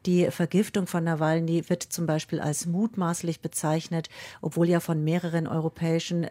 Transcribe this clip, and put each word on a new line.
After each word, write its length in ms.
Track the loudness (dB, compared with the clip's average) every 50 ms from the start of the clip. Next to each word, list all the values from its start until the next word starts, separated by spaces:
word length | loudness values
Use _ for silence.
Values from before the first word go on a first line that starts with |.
| 0 2
Die 240 | 4 4 4 4
Vergiftung 560 | 2 0 0 2 2 2 2 2 0 -2 -2 0
von 160 | -2 0 0
Nawalny 640 | 0 2 2 2 2 2 2 2 2 0 0 0 0
wird 140 | -2 -2 -2
zum 240 | -6 -6 -4 0 0
Beispiel 320 | 0 0 -2 -2 -4 -2
als 260 | -2 -2 -2 -2 -2
mutmaßlich 720 | -2 0 0 0 0 0 -2 -2 -2 -2 -2 -2 -4 -4 -4
bezeichnet, 680 | -6 -8 -6 -2 0 0 0 0 -2 -2 -4 -4 -4 -6 -10 -16 -16 -16 -14 -8
obwohl 260 | -8 -4 0 2 4 4
ja 120 | 4 2
von 240 | 2 0 0 0 2
mehreren 440 | 2 0 0 0 0 0 -2 0 0
europäischen 800 | -2 -2 -2 -2 -4 -2 -2 0 0 0 0 -2 -2 -2 -2 -2